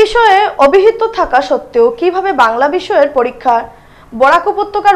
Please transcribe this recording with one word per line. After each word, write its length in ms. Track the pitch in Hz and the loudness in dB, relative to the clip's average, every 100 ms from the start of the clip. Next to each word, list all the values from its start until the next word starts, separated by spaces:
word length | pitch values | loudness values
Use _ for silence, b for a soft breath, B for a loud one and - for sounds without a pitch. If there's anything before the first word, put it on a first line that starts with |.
বিষয়ে 360 | 427 466 440 381 415 - 277 | 2 2 2 2 0 2 2
অবহিত 360 | 381 415 427 453 381 | 4 2 2 -2 -4
থাকা 220 | 320 247 277 | -2 -2 -2
সত্ত্বেও 380 | 262 - 240 233 233 | -4 -4 0 0 0
কিভাবে 320 | 349 359 381 285 | -2 -2 -2 0
বাংলা 240 | 226 233 285 349 | 0 0 -2 -2
বিষয়ের 320 | - 359 285 - | -2 0 0 0
পরীক্ষা 380 | 240 - 262 233 - b b b b | -4 -4 -2 -2 -4 b b b b
বরাক 320 | 226 269 339 370 | 0 2 2 0
উপত্যকার 440 | 381 415 415 403 | -4 -6 -2 0